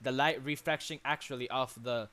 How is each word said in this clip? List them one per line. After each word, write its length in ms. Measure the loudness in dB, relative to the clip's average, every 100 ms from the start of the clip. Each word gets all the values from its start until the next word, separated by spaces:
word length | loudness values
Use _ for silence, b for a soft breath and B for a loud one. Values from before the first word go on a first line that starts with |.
the 100 | 0
light 280 | 4 4 4 -2
refraction 540 | -2 0 0 -2 -4
actually 440 | -2 -2 -2 -6 -2
off 280 | 0 -2 -4
the 240 | -2 -2 -2